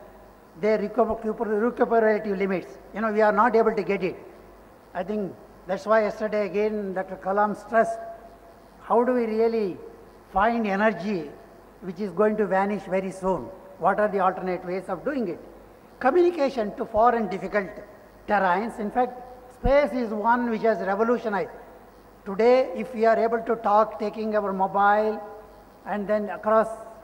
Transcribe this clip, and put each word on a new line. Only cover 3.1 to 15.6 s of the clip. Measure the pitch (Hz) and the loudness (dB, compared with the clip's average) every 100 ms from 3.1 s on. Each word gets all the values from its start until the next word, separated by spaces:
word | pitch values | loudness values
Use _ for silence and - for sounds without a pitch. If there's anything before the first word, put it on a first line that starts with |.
we | 208 | 2
are | 214 | 4
not | 202 240 | 4 4
able | 220 220 | 4 4
to | 202 | 0
get | 185 196 | -2 -2
it. | 180 - - - - - - - - | -4 -6 -14 -20 -20 -20 -20 -20 -12
I | 175 | -10
think | 185 214 180 - - - - | -6 -4 -6 -10 -20 -20 -8
that's | 190 202 | -6 2
why | 220 | 2
yesterday | 208 - 214 208 202 | 2 -2 -4 -2 -2
again | 190 214 214 196 | -2 -2 -2 -4
Doctor | 185 190 185 | -6 -8 -8
Kalam | 185 202 208 190 | -2 0 0 -2
stressed, | - 226 220 - - - - - - - - - | 0 2 2 -2 -10 -16 -20 -20 -20 -20 -20 -20
how | - 214 | 0 2
do | 247 | 4
we | 247 220 | 2 0
really | 220 226 226 196 139 - - - - - | 0 2 2 -2 -6 -14 -20 -20 -20 -6
find | 190 220 233 208 | 0 2 2 0
energy | 196 220 175 196 185 147 - - - - - | 2 2 2 -4 -4 -6 -12 -20 -20 -20 -14
which | 180 175 | -12 -8
is | 208 | -6
going | 170 214 214 | 2 2 2
to | 196 | 0
vanish | 190 202 208 | 2 0 -2
very | - 185 190 | -2 -2 -2
soon? | - 185 165 110 - - - | -4 -2 -2 -4 -14 -20 -2
What | 170 202 | 0 2
are | 208 | 0
the | 196 | 2
alternate | 185 185 185 175 180 | 0 0 -4 -6 -6
ways | 185 185 | -8 -6
of | 175 | -6
doing | 254 285 196 | -4 -4 -4
it? | 156 - - | -6 -12 -20